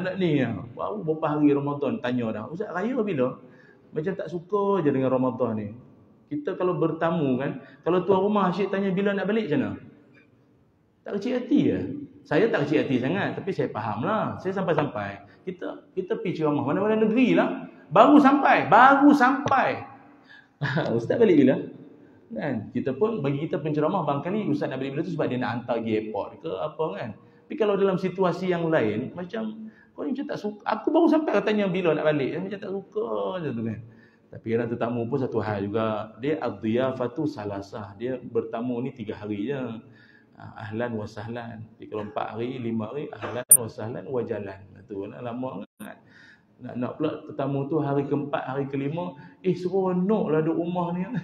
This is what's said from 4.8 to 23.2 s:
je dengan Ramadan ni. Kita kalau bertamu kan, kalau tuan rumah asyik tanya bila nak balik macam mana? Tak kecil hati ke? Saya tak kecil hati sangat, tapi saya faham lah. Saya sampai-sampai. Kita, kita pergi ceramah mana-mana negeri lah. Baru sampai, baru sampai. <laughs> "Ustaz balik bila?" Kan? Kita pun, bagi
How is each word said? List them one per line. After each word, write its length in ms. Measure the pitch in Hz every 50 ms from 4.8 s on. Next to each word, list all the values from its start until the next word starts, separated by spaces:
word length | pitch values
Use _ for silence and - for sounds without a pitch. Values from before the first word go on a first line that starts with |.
| 151
je 60 | 143
dengan 200 | 127 131 131 127
Ramadan 400 | 131 127 131 127 120 - 123 113 110 107
ni. 80 | 104 104 113 123 - - - - - _ _ _ _ -
Kita 240 | 143 151 - 196 180
kalau 240 | 185 180 180 170 151
bertamu 560 | 160 156 151 - 165 165 175 170 143 135 127 120 139
kan, 160 | 151 - - - - - - -
kalau 240 | 160 180 185 175
tuan 160 | 202 196 185 190
rumah 260 | 208 214 202 190 180
asyik 220 | 175 190 196 190
tanya 160 | 196 196 202 196 180
bila 160 | 196 202 202
nak 160 | 196 190 185
balik 240 | 190 220 226 220 151
macam 80 | 151 131
mana? 120 | 110 101 - - - - - - - - - - _ _ _ _ _ _ _ _ _ _ _ _ _ _ _ _ -
Tak 80 | - 196 208
kecil 140 | - 247 254 247 247
hati 160 | - 294 214 147
ke? 120 | 113 92 90 87 - - - - - - - -
Saya 240 | - 147 160 214
tak 160 | 226 220 170 139
kecil 240 | 143 156 - -
hati 80 | - - - 123
sangat, 320 | 135 175 202 170 131 120
tapi 160 | - - 196
saya 160 | 180 - 127
faham 400 | - 120 107 110 113 104 104 139
lah. 320 | 190 220 208 165 123 101 -
Saya 160 | - 185 190
sampai-sampai. 880 | 196 180 175 156 147 143 123 - 104 101 101 101 - - - - _ -
Kita, 480 | 190 180 - - - - - - _
kita 320 | - 185 185 - 240 - -
pergi 160 | 180 - 165
ceramah 240 | 156 147 147 147 -
mana-mana 400 | 143 165 190 202 214 220 220 220
negeri 320 | 196 214 262 254 202 170
lah. 320 | 202 233 - - - - - - - - -
Baru 240 | 147 190 247 294 294 262 -
sampai, 480 | 269 285 294 285 277 226 165 135 131
baru 400 | 190 226 254 277 277 269 285 285
sampai. 720 | - - 247 262 277 277 - - 277 254 196 139 117 110 - - - - - - - - - - - - - _ _ - 147
<laughs> 320 | - - 156 - 113 110
"Ustaz 220 | 117 - - - 240
balik 240 | 233 202 165 143 131
bila?" 120 | 127 147 - - - - - - - - - - - - - - -
Kan? 400 | 226 220 180 143 120 107 - -
Kita 240 | - 123 - 135 131
pun, 240 | 131 214 226 240
bagi 240 | -